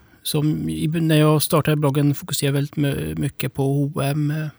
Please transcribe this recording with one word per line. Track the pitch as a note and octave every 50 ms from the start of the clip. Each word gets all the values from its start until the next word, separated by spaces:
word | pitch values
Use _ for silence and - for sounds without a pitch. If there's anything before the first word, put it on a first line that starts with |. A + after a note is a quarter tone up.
| _ _ _ _ _
Som | - - D3+ D3 D#3 D#3+ D#3 D#3 D#3+
i, | D#3 D#3 D#3+
när | D#3 D#3+ E3+ E3 D#3+ D#3 D3+
jag | D3+ D#3 D#3 D3+
startade | - - F3+ D3+ - D#3 D#3
bloggen | D3+ D3+ C#3 C3+ D3 C#3+ D3 C#3
fokuserade | - - - D3 - D3
jag | C#3 C#3
väldigt | C#3+ C#3+ D3 -
my-, | D#3+ C#3+ C#3 C#3 - D3+ D#3 D#3+
mycket | D#3 D3+ C#3 - - - C3+ -
på | - C3+
H | C3+ C#3 C#3+ C#3+ C#3 E3+
och | - C#3
M | C#3 D3 D3+ D3 D3 D3+ D#3 D#3 D3+ -